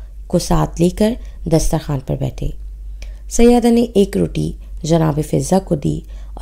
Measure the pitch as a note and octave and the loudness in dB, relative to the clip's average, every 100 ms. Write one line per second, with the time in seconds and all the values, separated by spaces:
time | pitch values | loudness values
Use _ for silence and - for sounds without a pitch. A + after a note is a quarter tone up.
0 | - - - F3 - E3 D3+ - F3 - | -16 -16 -4 -2 2 2 2 2 0 2
1 | G#3+ B3 - - D#3+ D#3+ - D#3+ - C#3 | 0 0 -8 -10 0 2 2 0 -2 -4
2 | - C#3+ C3+ - C#3+ - - - - - | -4 -4 -4 -4 -6 -6 -12 -12 -12 -12
3 | - - - - A#3+ A#3+ A#3 A#3 A#3 G3+ | -12 -12 -2 4 6 6 6 4 4 2
4 | G3 G3 E3 E3 D#3 - - - D#3 E3 | 2 0 -2 -2 -4 -6 -12 -8 2 2
5 | D#3 D3 D3+ D#3 C#3 F#3+ - D3+ D#3 D#3 | 4 0 0 -2 2 0 2 0 0 -2
6 | - - - - | -6 -14 -12 0